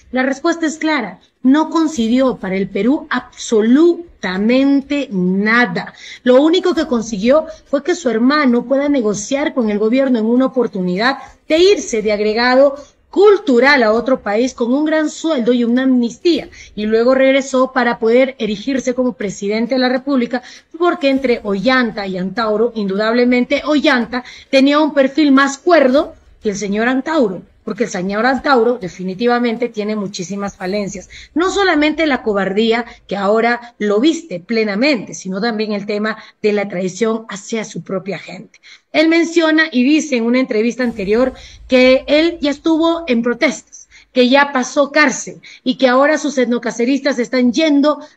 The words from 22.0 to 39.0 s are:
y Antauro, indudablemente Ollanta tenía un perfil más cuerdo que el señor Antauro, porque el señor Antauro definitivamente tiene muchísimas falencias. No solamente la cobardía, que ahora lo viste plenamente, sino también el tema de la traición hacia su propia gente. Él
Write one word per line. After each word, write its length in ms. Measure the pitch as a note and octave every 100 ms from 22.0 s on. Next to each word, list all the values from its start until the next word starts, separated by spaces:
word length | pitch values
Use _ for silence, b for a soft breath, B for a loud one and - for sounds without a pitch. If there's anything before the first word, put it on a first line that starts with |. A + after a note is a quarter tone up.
| G3
y 120 | F#3
Antauro, 560 | F#3 F#3+ A3 G#3+ A#3 A3+
indudablemente 840 | G3+ F#3+ A3 A#3+ B3 B3 B3 C#4+ C4
Ollanta 600 | D4+ D4+ B3+ A3+ A#3+ - B B
tenía 280 | C4+ C4+ D4
un 140 | D#4
perfil 380 | D4 C4 C4+ D4
más 260 | C4+ C#4 C4+
cuerdo 580 | - E4 C4 C4+ - - _ _
que 60 | A3
el 80 | G3
señor 320 | G#3 G3+ A#3
Antauro, 540 | C4 D4 D#4+ A3 F3 - _
porque 220 | - - A3+
el 40 |
señor 360 | F#3+ F#3 G3+ A#3+
Antauro 520 | C4+ D4 C4 A3+ B3
definitivamente 920 | F3+ - F#3 F#3 A#3+ A#3+ A#3+ A3+ A#3+
tiene 280 | A3+ G#3 G#3+
muchísimas 600 | G3 G3+ E3+ G3 G3+ -
falencias. 540 | F#3 G3+ G3 G3 - B B
No 160 | D4 F#4
solamente 580 | F#4+ F#4+ D#4 D4+ D4+ D#4+
la 160 | B3
cobardía, 600 | A3 G3+ G3 F#3+ A3+ A3+ A#3 B -
que 100 | F#3+
ahora 560 | G3 A3 A3+ A#3+ - -
lo 220 | G#3 G3+
viste 400 | D4 D4+ - F3+
plenamente, 720 | - A3+ G#3+ G3 C#4 C4 -
sino 280 | - F#3 F#3+
también 320 | A#3 G#3+ G#3+
el 120 | G#3 G3+
tema 320 | G#3 G#3+ G#3+ B B
de 120 | G#3+
la 160 | G#3 G3+
traición 560 | F3+ F#3 F3 A3+ A3+ A3+
hacia 380 | G3 - A3+ G#3
su 180 | F#3+
propia 360 | - G3 F#3+ E3+
gente. 400 | - F3+ - _ B B B
Él 160 | C#4